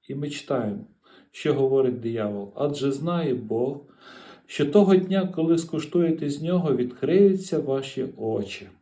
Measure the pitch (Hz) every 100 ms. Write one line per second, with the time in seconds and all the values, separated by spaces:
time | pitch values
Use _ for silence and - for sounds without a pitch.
0 | _ 139 147 - - 131 110 101 - _
1 | _ - _ - 151 135 135 135 131 110
2 | 117 113 104 101 101 - 143 - 139 139
3 | 165 175 151 123 107 113 131 143 - -
4 | - - - - _ - 214 208 196 185
5 | 180 190 185 - 165 165 - - - 175
6 | 170 156 147 143 160 180 160 123 123 -
7 | 139 190 202 190 - 156 143 135 135 -
8 | 123 - 110 110 98 - 98 -